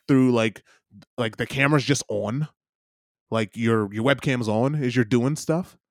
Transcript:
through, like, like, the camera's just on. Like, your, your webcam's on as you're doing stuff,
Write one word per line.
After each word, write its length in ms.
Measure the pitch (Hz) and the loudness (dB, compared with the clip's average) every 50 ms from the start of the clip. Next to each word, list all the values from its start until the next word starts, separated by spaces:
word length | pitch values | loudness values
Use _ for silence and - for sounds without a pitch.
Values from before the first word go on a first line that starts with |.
| _ | _
through, 240 | - 143 131 131 127 | 2 4 4 4 4
like, 320 | 120 113 113 113 98 - - _ _ _ _ _ - 98 - _ _ | 4 2 0 -2 -4 -8 -16 _ _ _ _ _ -20 -20 -20 _ _
like, 180 | - 120 113 101 | -6 -6 -6 -6
the 80 | - 117 | -6 -8
camera's 380 | - - 131 139 139 156 143 117 | -6 -2 0 2 2 2 2 2
just 200 | - 139 - - | 0 -2 -2 -2
on. 400 | - 107 101 101 101 117 143 156 - _ _ _ _ _ _ _ _ _ _ _ _ _ _ _ _ | -4 -6 -4 -4 -4 -4 -4 -6 -8 _ _ _ _ _ _ _ _ _ _ _ _ _ _ _ _
Like, 260 | 113 113 110 98 - | -4 -4 -4 -4 -4
your, 360 | 110 117 113 113 110 104 98 101 | -2 0 2 2 2 0 -2 -4
your 120 | 107 110 | -2 0
webcam's 420 | 135 143 123 - 151 131 123 113 | 0 0 0 0 -2 -2 -2 -2
on 280 | 110 104 110 123 139 151 | -2 0 0 0 0 -2
as 200 | 151 135 123 113 | -2 -4 -2 0
you're 100 | 127 120 | 0 0
doing 300 | 104 123 120 120 135 156 | 2 0 0 0 0 -2
stuff, 420 | - - - 156 170 185 - - _ _ _ | -4 -4 -4 -4 -4 -6 -10 -16 _ _ _